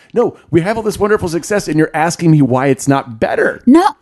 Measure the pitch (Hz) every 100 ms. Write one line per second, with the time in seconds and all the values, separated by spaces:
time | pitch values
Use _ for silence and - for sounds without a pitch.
0 | _ 214 208 - - 165 180 226 214 -
1 | 208 208 180 165 - 208 - 156 156 156
2 | 165 - 170 151 127 127 139 131 139 139
3 | 127 113 - - 208 - - 320 392 -